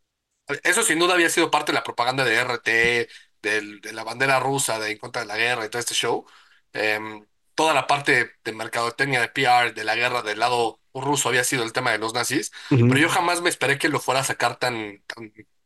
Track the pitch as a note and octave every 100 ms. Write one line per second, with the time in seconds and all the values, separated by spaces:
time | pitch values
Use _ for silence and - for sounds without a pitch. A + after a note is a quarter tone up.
0 | _ _ _ _ - C#3+ E3 G3+ A3+ D#3+
1 | F3 F3+ E3 F3 D#3+ D3 D3+ C3+ - -
2 | A#2+ C3+ B2+ A2 B2 A#2+ A#2 A#2 A#2 A#2+
3 | A#2 - _ _ G#2 G#2+ G#2 G#2 G#2+ A2
4 | A2 A#2+ C3+ C3 C3 C3+ - A2 G#2+ G#2+
5 | A#2+ B2 G#2+ G#2+ A#2+ A#2+ G#2+ A#2+ A#2 -
6 | A#2 A#2+ - - _ _ _ - G#2+ G#2+
7 | G#2+ G#2+ G#2+ _ _ - D#3+ C#3+ - C#3+
8 | C#3 B2+ A2+ _ A#2 A2 A2 A#2 A#2 -
9 | C#3+ B2+ A2+ - C3 B2 A#2+ A2 G#2+ A2+
10 | B2 B2 G#2+ G#2+ A#2+ A#2+ A2+ - _ C3
11 | C3+ C#3+ A#2+ B2 B2 C3+ A2+ B2+ B2+ G#2+
12 | A2 A#2+ A#2 C#3+ - - - C3+ A#2+ C3
13 | E3 F#3+ E3+ E3+ F3 - C3 C#3 D#3+ C3+
14 | - C3 B2+ A#2 A#2+ A#2+ B2 A#2 G#2+ G2+
15 | - - A2 - - _